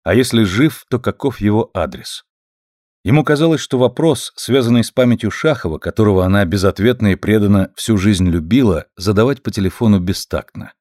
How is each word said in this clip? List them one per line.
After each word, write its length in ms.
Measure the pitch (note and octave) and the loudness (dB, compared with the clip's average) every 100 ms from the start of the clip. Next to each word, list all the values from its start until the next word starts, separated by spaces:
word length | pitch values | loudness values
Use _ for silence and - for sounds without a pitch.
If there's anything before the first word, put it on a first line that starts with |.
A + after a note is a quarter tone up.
А 140 | - | 2
если 300 | G#2 B2 A2+ | 0 2 0
жив, 380 | G#2 F#2+ D#3 - _ | 0 2 0 -2 _
то 100 | B2 | -4
каков 400 | A2 - C#3 - | -4 -4 -6 -2
его 300 | G#2 G#2 - | 0 0 -2
адрес? 500 | F#2 D#2+ - - - _ _ _ _ _ _ _ _ | -4 -6 -8 -16 -18 _ _ _ _ _ _ _ _
Ему 180 | F2+ D3 | 0 0
казалось, 380 | D3+ D3 E3 D3+ | 2 0 2 0
что 180 | - C3 | -2 0
вопрос, 540 | B2 - D#3+ B2 - | 0 2 -2 -2 -8
связанный 480 | - - C3+ A#2 A#2+ | -14 -2 0 2 2
с 80 | A2 | 0
памятью 400 | - B2 A2+ G#2+ | 0 2 2 -2
Шахова, 460 | - D#3 D3 F2+ D2+ | -2 -2 -2 -6 -6
которого 480 | E2+ - G#2+ F#2 | -6 0 2 2
она 180 | F#2 G2+ | 2 2
безответно 720 | F2+ G2 F#2+ - G#2+ B2 G#2+ | 0 0 0 2 0 2 0
и 20 | |
преданно 560 | F2+ - G#2+ G2+ G2+ F#2 | 0 0 2 4 2 0
всю 220 | - - G#2+ | -6 -2 0
жизнь 300 | G2 F#2 F2+ | 2 2 0
любила, 600 | E2+ D#2+ B2 A#2 D#2+ - - | 0 0 2 2 0 -6 -6
задавать 440 | F#2 G2+ B2 C#3 | -2 2 0 0
по 100 | - | -6
телефону 480 | G#2 F#2 - A2+ G2+ | -4 -4 0 2 2
бестактно. 760 | F2 F#2+ - D2+ - - - _ | 0 -6 -6 -10 -10 -18 -20 _